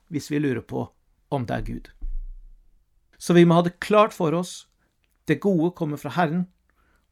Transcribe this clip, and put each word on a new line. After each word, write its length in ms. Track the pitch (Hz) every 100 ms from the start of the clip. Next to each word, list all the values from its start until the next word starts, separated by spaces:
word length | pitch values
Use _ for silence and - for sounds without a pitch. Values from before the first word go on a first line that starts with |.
| -
hvis 180 | 151 -
vi 80 | 147
lurer 240 | 147 117
på 220 | - 127 120 _ _ _ -
om 120 | 139 113
det 100 | 123
er 100 | 110
Gud. 240 | 120 - - - - - - - - _ _ _ _ _ -
Så 160 | -
vi 120 | 175 170
må 80 | 170
ha 60 |
det 160 | 175 -
klart 340 | - 208 214
for 220 | - 165 165
oss. 320 | 180 - - _ _ _ _ _
Det 160 | - 156
gode 300 | 202 180 170
kommer 240 | 175 156 147
fra 140 | 143
Herren. 320 | 135 170 170 180 _ _ _ _ _ _